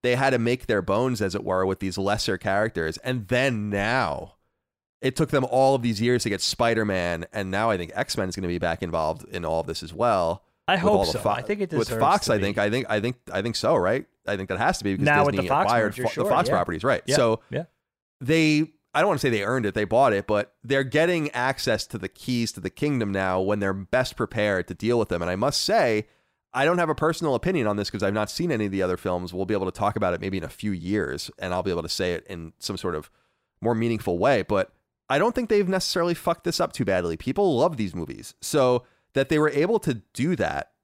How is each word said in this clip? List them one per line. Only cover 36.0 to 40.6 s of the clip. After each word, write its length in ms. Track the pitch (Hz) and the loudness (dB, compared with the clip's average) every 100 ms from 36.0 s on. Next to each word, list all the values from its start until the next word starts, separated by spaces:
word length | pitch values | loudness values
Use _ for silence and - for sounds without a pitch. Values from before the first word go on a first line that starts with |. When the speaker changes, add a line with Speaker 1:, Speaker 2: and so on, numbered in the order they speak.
| 170 170 | 0 0
Speaker 1:
fucked 280 | - 170 | -2 -2
this 160 | 170 - | -2 -2
up 140 | 170 | -4
too 100 | - | -2
badly. 320 | 101 92 87 82 | 0 2 0 -4
People 400 | - 196 196 123 | -4 2 2 4
love 200 | 165 139 | 2 2
these 160 | 104 87 | -4 -4
movies. 380 | 78 - - - | -8 -10 -16 -14
So 420 | - 151 127 123 - _ _ | -2 2 4 2 -2 _ _
that 160 | 139 135 | -2 2
they 80 | 151 | 2
were 100 | 151 | 2
able 280 | 139 175 226 | 2 2 2
to 160 | - 117 _ | 0 -4 _
do 220 | - 147 165 | -4 -2 0
that 340 | 85 69 | -2 -4